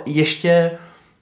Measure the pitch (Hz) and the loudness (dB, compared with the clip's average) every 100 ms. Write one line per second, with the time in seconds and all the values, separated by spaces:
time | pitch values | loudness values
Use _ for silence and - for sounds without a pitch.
0 | - 147 156 - 175 170 170 170 - - | -2 -2 0 0 2 2 2 -4 -16 -20
1 | _ _ | _ _